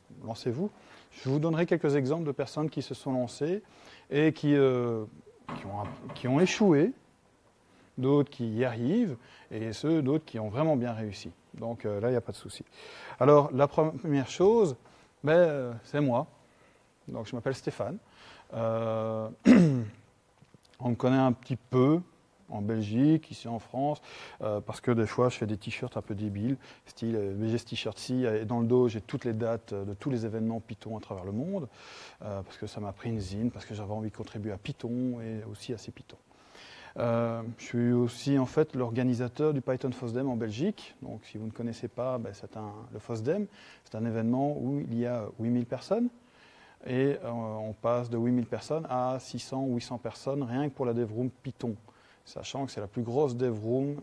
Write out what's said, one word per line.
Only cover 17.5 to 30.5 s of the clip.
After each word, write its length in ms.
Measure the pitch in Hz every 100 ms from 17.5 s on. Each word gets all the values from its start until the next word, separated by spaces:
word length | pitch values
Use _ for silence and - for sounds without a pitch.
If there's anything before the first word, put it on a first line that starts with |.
Stéphane. 420 | 131 - - 104 196 - - - - -
Euh, 720 | 117 113 113 113 110 110 110 110 - 226
<clears throat> 0 | 240 165 131 104 - - _ _ _ _ - _ -
on 80 | 123
me 60 | 113
connaît 200 | 127 135
un 140 | 131
petit 240 | 120 -
peu 460 | 123 - 127 135 165 - _ _ _ -
en 120 | 107
Belgique, 720 | 104 113 104 117 147 160 -
ici 160 | 113 117
en 140 | 113
France, 420 | - 123 143 151 - - - -
euh, 180 | 107 104
parce 200 | - -
que 100 | -
des 160 | 117 104
fois, 220 | - 123
je 80 | -
fais 100 | 107
des 100 | 104
t-shirts 400 | - - 123 107
un 60 |
peu 140 | - 104
débiles, 400 | 104 98 117 131 - - -
style, 280 | - 113
euh, 200 | 113 98 101
mais 100 | 110
j'ai 100 | 117
ce 80 | -
t-shirt-ci, 580 | 113 110 - - 127
et 200 | 123 107
dans 140 | 110 120
le 80 | 117
dos, 220 | 127 123
j'ai 120 | 110
toutes 240 | - 127
les 80 | 120
dates, 420 | 110 113 113 -
euh, 100 | 101
de 100 | 101
tous 160 | 101 147
les 160 | 120 110
événements 320 | 110 113